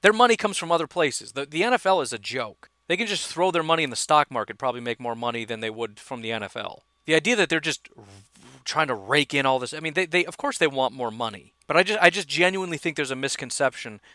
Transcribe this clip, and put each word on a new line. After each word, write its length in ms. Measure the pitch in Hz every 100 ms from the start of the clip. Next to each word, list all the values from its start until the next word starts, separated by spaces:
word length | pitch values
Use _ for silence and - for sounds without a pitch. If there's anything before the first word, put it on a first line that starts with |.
Their 120 | 202
money 240 | 220 240 226
comes 200 | 208 190
from 140 | 165
other 140 | 170 151
places. 460 | 180 151 - 101
The, 160 | 135 143
the 160 | 156
N 100 | 226
F 140 | 247 190
L 120 | 190
is 120 | 127
a 60 | 113
joke. 500 | - 127 110 - - _ -
They 80 | 180
can 120 | 196
just 200 | 190 -
throw 220 | 165 185
their 140 | 170
money 200 | 160 165
in 60 | 147
the 60 | 113
stock 340 | - 151 143
market, 300 | 123 104 107
probably 220 | 131 120
make 180 | 120 117
more 160 | 120 117
money 280 | 120 117
than 180 | 110 113
they 100 | 110
would 280 | 110 113 104
from 220 | - 123
the 100 | 113
N 120 | 113
F 120 | 101 -
L. 280 | 104 - _ _ -
The 100 | 160
idea 200 | 170 233
that 140 | 165
they're 100 | 160
just 300 | 160 139 - -
r-, 60 | 101 98 _ _ - - -
trying 220 | 156 151
to 60 |
rake 400 | 110 98 147 143
in 140 | 143 135
all 100 | 131
this, 160 | 123
I 60 | 151
mean, 160 | 160 156
they, 100 | 175
they, 200 | 180 170
of 120 | -
course 220 | 285 -
they 80 | 160
want 260 | 135 127
more 160 | 131 117
money. 440 | 110 117 95 - _ -
But 100 | 151
I 60 |
just, 180 | 190 214
I 80 | 175
just 160 | 175 147
genuinely 500 | 143 180 190 180 156
think 200 | 170 156
there's 120 | 135
a 60 | 131
misconception 840 | 135 - 127 - 135 - 120 104 _